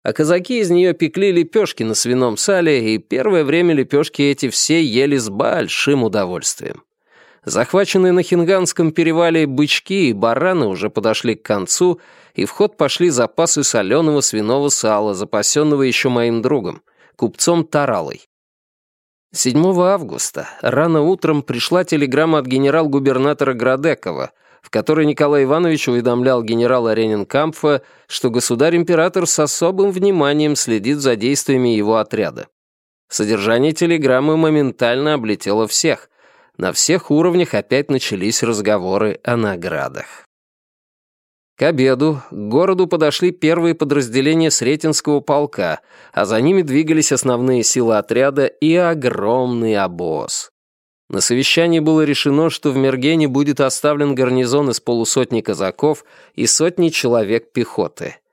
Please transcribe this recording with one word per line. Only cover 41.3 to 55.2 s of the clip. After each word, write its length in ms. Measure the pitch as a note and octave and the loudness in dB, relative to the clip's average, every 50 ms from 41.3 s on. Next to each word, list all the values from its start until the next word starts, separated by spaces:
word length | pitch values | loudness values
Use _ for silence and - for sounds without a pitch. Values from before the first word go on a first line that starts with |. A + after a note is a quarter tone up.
| _ _ _ _ _ - | _ _ _ _ _ -2
К 60 | C3 | 0
обеду 580 | D3+ E3+ C#3 C3 C3 C3 B2 C#3+ D#3+ D#3 C3+ - - | 0 2 2 2 2 2 2 2 0 0 -2 -6 -12
к 60 | - | -14
городу 520 | E2+ G#2 G#2 A2+ C#3 F3 F#3+ F#3+ F3+ F#3 E3+ | -12 -6 -2 0 2 2 2 2 2 0 0
подошли 440 | F3+ E3+ D#3 D3+ C#3 - F3+ F3+ | 0 0 0 0 0 0 0 -2
первые 420 | F3+ - - D#3 E3 E3+ E3+ E3+ E3 | -2 0 0 0 0 2 0 0 0
подразделения 800 | D#3+ D#3+ C#3+ D#3 D3+ C3+ A#2+ A2 C3 C3+ D3 D#3 E3 E3 D#3+ | 0 -2 0 0 0 0 0 0 0 2 2 2 2 2 2
Сретенского 720 | - - - A#2 D3 D3+ - D#3+ D3+ - - - D3 C#3+ | 0 0 0 0 -2 0 0 -2 -2 -2 0 0 0 0
полка, 580 | C#3+ - D3 C#3+ D3 D3 - - F#2+ E2+ D#2 D2+ - _ - - - - | 0 0 0 0 0 -2 -4 -4 -4 -4 -4 -6 -10 _ -20 -20 -20 -8
а 140 | - - G2+ | -4 -2 -2
за 160 | F#2+ A2 A2 | 0 0 2
ними 200 | B2 D3+ F#3+ F#3+ | 2 2 2 2
двигались 520 | F3+ D3 B2+ D3 D#3+ D#3 D#3+ D#3 D3 - D3 | 2 0 0 0 2 2 2 0 0 0 0
основные 500 | B2 - C3 B2 A#2+ B2 C3 B2+ B2 A2 | -2 0 0 0 0 0 0 0 0 0
силы 340 | - - B2+ A#2+ A2+ A2+ G#2+ | 0 0 0 2 2 2 0
отряда 500 | G2+ - A#2 A#2 C3 C#3 C#3 C#3 C3+ B2+ | 0 -2 0 0 0 0 0 0 -2 -2
и 280 | - - - D#3 E3 | -2 -2 0 0 2
огромный 1040 | F3 F3+ E3+ E3 D#3 C3 B2 G#2 F#2 G2 G#2 A#2 C3 B2+ B2 B2 A#2 A#2 A2+ A2 G2+ | 2 2 0 -2 -2 -2 -4 -4 -2 -2 -2 0 0 0 -2 -2 -2 -2 0 0 0
обоз. 720 | G2 F#2 F2 E2+ F2+ E2 D#2 D2 B1+ - - - - - _ _ _ _ _ _ _ _ _ _ _ - | -2 -4 -4 -6 -6 -4 -4 -6 -6 -8 -8 -10 -10 -12 _ _ _ _ _ _ _ _ _ _ _ -8
На 120 | - G2 | -6 -4
совещании 580 | - - B2 B2 C#3 - - D#3+ E3 E3+ E3 E3 | -2 0 0 0 2 2 2 2 2 2 2 2
было 220 | D3+ D#3 D#3+ D#3 | 2 2 2 2
решено, 480 | D#3 C#3+ C#3+ - - D3 C#3 C#3+ D#3+ E3 | 2 2 0 0 0 0 2 2 2 0
что 220 | - - - D3+ | -2 -2 -2 -2
в 60 | C3+ C3+ | 0 0
Мергене 500 | C3+ C3+ C3 C3 B2 D3 D#3+ D#3+ D3+ C#3+ | 2 0 0 0 0 0 2 2 2 2
будет 340 | B2+ C3+ D3 C#3+ C#3+ - | 2 0 0 0 0 0
оставлен 520 | C#3+ C3+ C3 - - D3 D3+ C#3+ D3 C#3+ C#3 | 0 -2 -2 -2 -2 -2 0 0 0 -2 0
гарнизон 560 | B2 C3 B2 B2+ B2+ B2+ A#2+ B2 C#3+ D3 C3+ | 0 0 0 2 2 0 2 0 0 0 0
из 120 | A#2 - | -2 -4
полусотни 580 | - - A#2+ A#2 A2+ G#2 - C#3 | -4 -2 -2 -2 -2 0 0 0